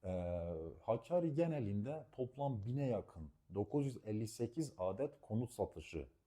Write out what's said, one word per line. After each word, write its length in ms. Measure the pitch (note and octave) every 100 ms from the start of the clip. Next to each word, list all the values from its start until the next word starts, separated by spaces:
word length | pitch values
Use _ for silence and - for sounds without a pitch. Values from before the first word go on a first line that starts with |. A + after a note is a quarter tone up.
e, 380 | F#2 F#2 F2 F2 E2+ E2 D#2+ -
Hakkari 520 | - A#2 - F3 E3+
genelinde 720 | C#3+ E3+ D3+ G#2 G2+ A2+ D#3 C3+
toplam 520 | - B2+ - C#3+ A#2
bine 220 | G#2 C3+ C3+
yakın 440 | G#2+ - E2+ D2+ - -
dokuz 320 | F#2+ G#2 D3 C#3
yüz 120 | A#2 G#2+
elli 220 | G#2+ A2+
sekiz 440 | - A#2 E3 D3 -
adet 420 | F#2 G2 C#3+ -
konut 300 | - G#2+ B2
satışı 560 | - F#2 E2+ - E2 C2+ _